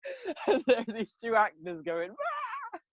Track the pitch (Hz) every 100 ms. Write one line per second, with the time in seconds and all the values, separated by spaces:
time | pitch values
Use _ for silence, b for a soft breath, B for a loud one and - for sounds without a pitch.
0 | 554 539 403 311 - 370 285 262 233 220
1 | 214 _ - 220 208 160 165 170 156 170
2 | 175 370 622 587 523 539 466 415 _